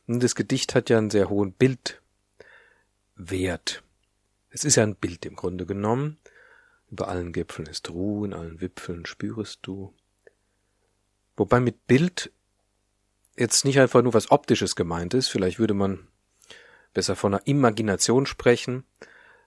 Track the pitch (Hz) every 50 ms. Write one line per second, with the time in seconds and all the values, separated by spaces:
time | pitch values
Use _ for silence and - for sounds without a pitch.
0 | - - 120 123 123 113 - - 110 - 135 127 - - - 127 - - 120 110
1 | 107 104 104 101 95 92 101 101 101 95 - - 127 131 127 - - - - -
2 | _ _ _ _ _ _ _ _ - - - - _ _ _ _ _ _ _ _
3 | _ _ _ - 87 82 95 92 92 92 85 - - - - - _ _ _ _
4 | _ _ _ _ _ _ _ _ _ _ - 123 - 147 - 131 110 107 95 -
5 | - 90 87 - - - - - - 90 92 90 90 85 98 101 104 107 120 135
6 | 147 151 156 _ _ - _ - - _ - _ _ _ _ _ _ _ 104 95
7 | 98 98 92 90 87 87 82 90 80 - - - 80 78 80 - - - 82 87
8 | 95 104 104 104 104 101 90 85 85 82 80 82 92 92 _ - - - 87 85
9 | 82 - - - - 104 110 113 101 - - _ - - 95 98 95 95 _ _
10 | _ _ _ _ _ - _ _ _ _ _ _ _ _ _ _ _ _ _ _
11 | _ _ _ _ _ _ _ - 101 - 123 123 127 120 - _ _ - 123 131
12 | 170 175 - - - - _ _ _ _ _ _ _ _ _ _ _ _ _ _
13 | _ _ _ _ _ - _ - 123 113 - - - 139 131 139 131 120 - 123
14 | 120 123 110 107 - - 143 - - - 117 - 104 90 - - 90 82 82 85
15 | 87 90 120 131 127 - - 123 95 92 87 - 110 104 101 101 98 98 95 -
16 | - _ _ _ _ _ _ _ - _ - - - - - _ _ _ - 95
17 | 90 - 98 - - 101 98 98 - 143 139 147 131 113 104 110 110 104 95 -
18 | - - 117 131 139 - - - - 123 120 117 - 131 123 131 - _ _ _
19 | - - - - _ - _ _ _